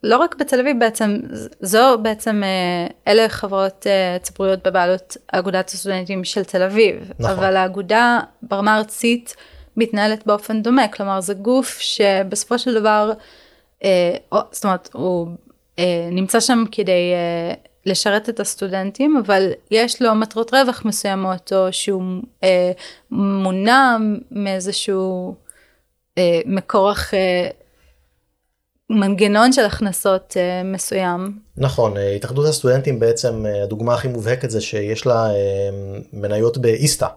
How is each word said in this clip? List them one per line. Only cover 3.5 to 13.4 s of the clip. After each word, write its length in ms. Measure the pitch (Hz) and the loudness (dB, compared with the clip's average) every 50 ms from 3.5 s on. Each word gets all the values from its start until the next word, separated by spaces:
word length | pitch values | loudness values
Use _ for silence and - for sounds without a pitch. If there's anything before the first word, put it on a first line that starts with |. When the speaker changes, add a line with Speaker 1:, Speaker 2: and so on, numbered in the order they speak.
| 196 196 190 190 190 _ - | -2 0 0 -2 -2 _ -2
Speaker 1:
אה, 300 | 208 202 190 190 180 180 180 - | 0 2 2 2 0 -2 -4 -6
ציבוריות 440 | - - - 196 190 190 185 - | -10 -8 -2 0 0 0 2 0
בבעלות 500 | 190 180 190 175 175 185 185 185 _ - - _ _ - | 0 2 2 2 2 2 0 -2 _ -20 -20 _ _ -2
אגודת 360 | 196 180 196 180 185 185 - | -2 -2 0 -2 -2 -2 -2
הסטודנטים 560 | - 185 - 196 196 185 185 170 196 185 180 | -8 -10 -6 -6 -6 -6 -6 -6 -6 -6 -6
של 200 | - - 220 190 | -4 -4 -4 -4
תל 180 | - - 185 180 | -2 0 0 0
אביב. 480 | 190 196 214 226 196 - - - 185 - - | 2 4 4 4 4 4 -2 -10 -14 -10 -4
Speaker 2:
נכון. 160 | 117 - 190 | -2 -2 0
Speaker 1:
אבל 200 | 180 185 190 190 | 0 2 2 2
האגודה 640 | 190 190 185 185 196 196 175 208 220 240 240 240 233 - - _ _ - | 2 2 0 -2 -6 -4 0 2 4 4 4 2 2 -2 -4 _ _ -10
ברמה 320 | - 208 196 196 214 214 | -8 -4 -2 2 2 2
הארצית 600 | 214 214 214 - - - 233 240 240 233 - - _ - - - - - _ _ | 2 0 -4 -8 -2 0 0 0 0 -2 -10 -20 _ -20 -20 -20 -20 -20 _ _
מתנהלת 500 | - 226 226 226 208 202 214 214 214 214 | -2 -2 0 0 0 0 0 0 -2 0
באופן 360 | 214 208 208 208 - 220 220 208 | 0 0 0 0 -4 -4 -2 0
דומה, 260 | 233 247 269 247 214 | 2 4 4 2 2
כלומר, 320 | - - 202 196 196 190 | 0 -6 -4 -2 -2 -4
זה 140 | 185 180 202 | -2 -4 -6
גוף 440 | 190 202 220 247 262 254 - - - | -4 0 2 2 2 2 0 -6 -8
שבסופו 800 | - - - - 214 196 196 190 196 190 196 208 - - 240 247 | -8 -8 0 2 2 2 4 2 0 -2 -4 -6 -4 -2 -2 -2
של 160 | - 262 240 220 | 0 0 0 2
דבר, 320 | 208 220 214 214 208 214 220 214 - - - - | 2 2 2 4 2 0 -2 -4 -8 -20 -20 -20